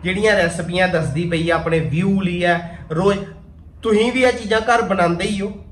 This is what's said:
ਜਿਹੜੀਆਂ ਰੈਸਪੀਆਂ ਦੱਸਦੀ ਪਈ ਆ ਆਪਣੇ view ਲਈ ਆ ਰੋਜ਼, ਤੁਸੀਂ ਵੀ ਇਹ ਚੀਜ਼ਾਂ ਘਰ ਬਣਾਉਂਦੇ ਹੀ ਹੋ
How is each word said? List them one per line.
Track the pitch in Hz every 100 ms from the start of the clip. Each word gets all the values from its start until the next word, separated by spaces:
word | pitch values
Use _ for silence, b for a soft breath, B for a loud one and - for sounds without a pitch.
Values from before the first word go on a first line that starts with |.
ਜਿਹੜੀਆਂ | 175 190 214 202
ਰੈਸਪੀਆਂ | 170 170 160 175 185
ਦੱਸਦੀ | 160 151 151 170
ਪਈ | 170 160
ਆ |
ਆਪਣੇ | 165 160 160
view | 160 147 196 196
ਲਈ | 185 175
ਆ | 175 170 170 B -
ਰੋਜ਼, | 160 196 196 - - - - - -
ਤੁਸੀਂ | 226 214 233
ਵੀ | 247
ਇਹ | 247
ਚੀਜ਼ਾਂ | 240 208 220
ਘਰ | 220 233
ਬਣਾਉਂਦੇ | 196 185 170 170
ਹੀ | 202 202
ਹੋ | 202 - -